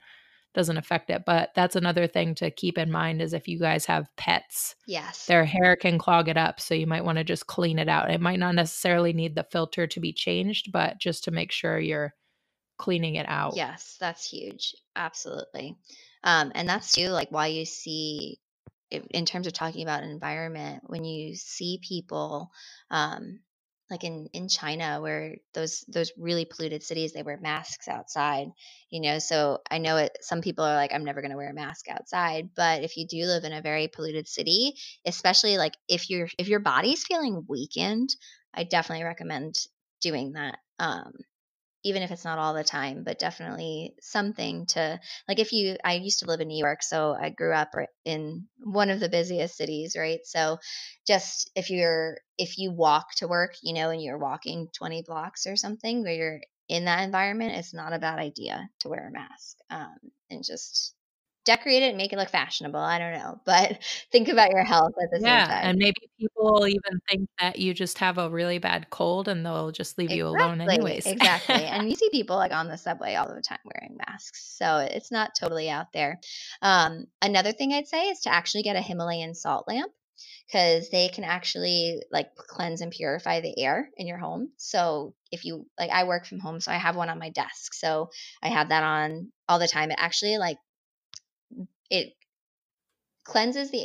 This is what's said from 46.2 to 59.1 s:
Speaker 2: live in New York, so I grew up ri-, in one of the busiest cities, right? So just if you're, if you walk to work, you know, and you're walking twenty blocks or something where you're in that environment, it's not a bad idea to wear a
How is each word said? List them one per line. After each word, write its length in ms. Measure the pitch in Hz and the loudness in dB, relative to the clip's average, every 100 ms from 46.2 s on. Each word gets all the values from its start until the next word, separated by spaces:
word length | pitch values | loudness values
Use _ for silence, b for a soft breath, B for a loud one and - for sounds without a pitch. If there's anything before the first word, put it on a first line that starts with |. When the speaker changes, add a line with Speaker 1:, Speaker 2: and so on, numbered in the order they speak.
| 180 | 0
Speaker 2:
live 140 | 165 | -2
in 60 | 160 | -2
New 80 | 156 | 0
York, 200 | 147 156 | 0 0
so 320 | - 160 151 143 | -2 0 2 0
I 100 | 160 | -4
grew 240 | - 165 | -2 2
up 160 | 156 156 - | 2 0 -2
ri-, 120 | - _ 160 | -6 _ -6
in 420 | 156 151 165 208 _ | -6 -6 -10 -14 _
one 300 | 208 196 196 | -2 2 2
of 100 | 196 | 2
the 100 | 175 | 2
busiest 480 | 175 180 175 170 - | 2 0 0 -2 -4
cities, 380 | 156 151 160 165 | -6 -4 -4 -4
right? 220 | 160 165 - | -2 -4 -4
So 340 | 165 156 165 B B B B - | 0 0 0 B B B B 2
just 440 | 190 - - - 190 | 2 2 -6 -4 -4
if 140 | 180 | -2
you're, 460 | 180 170 160 160 - _ - | 2 2 2 -2 -6 _ -8
if 200 | 175 - | -6 -4
you 140 | 190 | -6
walk 420 | 170 156 151 - - | 2 4 4 2 -6
to 100 | 175 | 0
work, 240 | 175 180 - | 0 0 -4
you 100 | 165 | -6
know, 180 | 160 160 | -2 0
and 100 | 165 | -2
you're 140 | 147 147 | -4 -4
walking 500 | 139 156 - 165 165 - | -4 -6 -8 -8 -8 -8
twenty 260 | 165 165 | -8 -8
blocks 440 | 165 160 175 - 190 | -8 -8 -8 -8 -4
or 80 | 202 | -4
something 480 | 202 220 226 240 | -4 -6 -4 -2
where 100 | 196 | -2
you're 280 | 165 160 156 - _ - | -2 -2 -6 -14 _ -4
in 160 | 170 175 | -2 0
that 180 | 175 190 | 0 2
environment, 500 | 190 196 214 226 - | 0 0 0 -4 -4
it's 180 | 170 | -8
not 200 | 165 160 | -10 -6
a 60 | 165 | -4
bad 200 | 160 160 | -2 -2
idea 500 | 151 - - - 196 - | -6 -6 -8 -8 -10 -12
to 80 | - | -8
wear 180 | 170 | -8
a 40 | 73 | -8